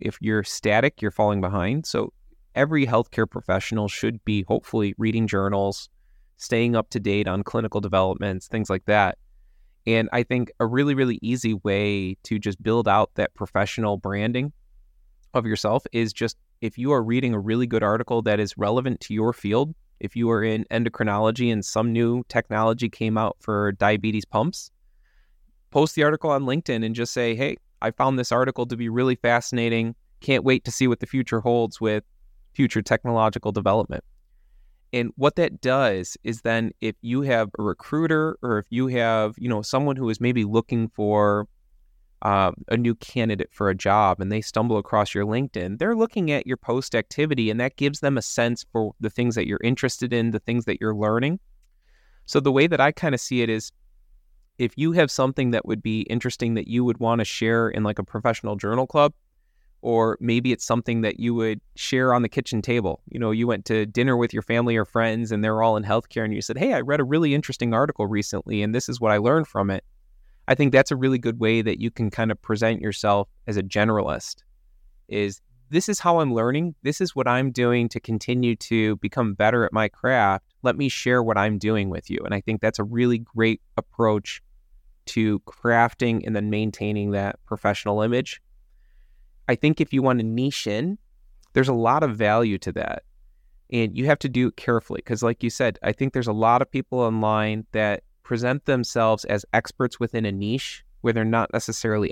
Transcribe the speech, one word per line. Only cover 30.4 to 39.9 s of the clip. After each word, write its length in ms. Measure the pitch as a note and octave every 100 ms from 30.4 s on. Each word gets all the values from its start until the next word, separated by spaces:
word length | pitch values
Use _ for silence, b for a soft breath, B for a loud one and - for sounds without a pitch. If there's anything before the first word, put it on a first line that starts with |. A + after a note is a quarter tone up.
wait 200 | C3 C3
to 80 | -
see 160 | - B2+
what 120 | A#2
the 60 | -
future 340 | C3 A#2+ A2+
holds 400 | A#2+ A#2+ A2+ -
with 240 | A2 G#2+ - _ - - -
future 280 | - B2+ A2+
technological 680 | - A#2 B2 A2+ A2 G#2 G#2+
development." 520 | G#2 G2+ G#2+ G2 - - _ _ _ _ _ _ _ _
And 200 | B2 A#2+ -
what 200 | C#3+ F3
that 240 | E3 -
does 560 | B2+ C3+ B2 F#2+ F2+ -
is 180 | - A2+
then 300 | A#2 A2+ A2+ -
if 140 | A2 -
you 200 | A#2 B2+
have 280 | C#3 A#2 G#2+ -
a 40 |
recruiter 760 | G#2 - - D3+ E3 D#3 D#3 -
or 160 | B2 G#2+
if 80 | -
you 160 | A#2+ C3
have, 480 | B2 A2+ A2+ G#2+ A2
you 120 | B2
know, 120 | G#2+
someone 360 | G#2+ B2+ C#3+